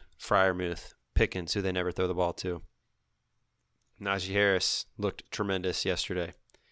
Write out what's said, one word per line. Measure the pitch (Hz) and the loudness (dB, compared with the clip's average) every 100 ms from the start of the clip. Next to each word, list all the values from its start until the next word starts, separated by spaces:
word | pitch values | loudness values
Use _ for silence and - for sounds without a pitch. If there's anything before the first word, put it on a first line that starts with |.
| - - | -12 -16
Freiermuth, | - 101 95 90 87 85 - - _ | 0 4 4 4 -2 -4 -10 -20 _
Pickens, | - 113 92 85 | 2 2 0 -2
who | 107 | -2
they | 95 | 0
never | 92 90 | 0 -2
throw | 87 92 | 0 0
the | |
ball | 87 87 | 2 0
to. | - 92 85 - _ _ _ _ _ _ _ _ _ _ _ _ _ | 0 -6 -6 -10 _ _ _ _ _ _ _ _ _ _ _ _ _
Najee | 101 98 92 | -2 -2 0
Harris | 98 104 92 - - - - | 2 4 4 2 -2 -6 -4
looked | 98 - - | -4 -4 -10
tremendous | - 104 95 92 87 | -6 -2 0 -2 -2
yesterday. | 101 87 - 90 87 - _ _ _ | -2 -2 -2 -4 -4 -8 _ _ _